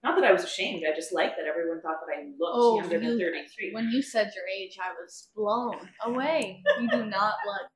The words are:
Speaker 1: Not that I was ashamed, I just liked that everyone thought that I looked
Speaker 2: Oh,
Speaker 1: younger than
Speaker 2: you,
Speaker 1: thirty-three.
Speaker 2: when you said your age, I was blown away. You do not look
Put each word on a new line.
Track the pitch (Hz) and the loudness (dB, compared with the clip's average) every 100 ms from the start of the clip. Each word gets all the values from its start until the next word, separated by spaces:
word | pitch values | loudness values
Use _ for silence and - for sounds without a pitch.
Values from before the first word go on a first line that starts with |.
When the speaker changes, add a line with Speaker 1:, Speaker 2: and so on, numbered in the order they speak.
Speaker 1:
Not | 269 349 | 2 4
that | 254 | 6
I | |
was | 180 | 6
ashamed, | - - 190 175 156 | 4 -4 -4 -2 -2
I | 156 | -2
just | 170 | -2
liked | 170 156 156 | 0 0 0
that | 156 | -4
everyone | 160 165 165 | -2 -2 -2
thought | 165 160 - | -4 -6 -4
that | - | -8
I | 294 - | -8 -4
looked | 170 | 0
Speaker 2:
Oh, | 240 240 220 | 6 6 6
Speaker 1:
younger | 180 208 | 2 0
than | 233 233 | 2 0
Speaker 2:
you, | |
Speaker 1:
thirty-three. | 175 151 - - 190 | 0 -2 -8 -10 -8
Speaker 2:
when | 214 226 | -4 0
you | 247 | 0
said | 277 233 208 190 | 0 0 0 -4
your | 185 | -8
age, | 196 190 190 | -8 -8 -8
I | 180 170 | -8 -8
was | 180 - - 208 | -14 -18 -16 -4
blown | 208 226 240 - - - | 0 0 -2 -6 -12 -8
away. | 233 247 285 320 202 185 190 - | -4 -2 0 0 0 -2 2 2
You | 233 | 2
do | 240 214 | 0 0
not | 196 214 208 208 | 0 0 0 -4
look | 196 - | -6 -10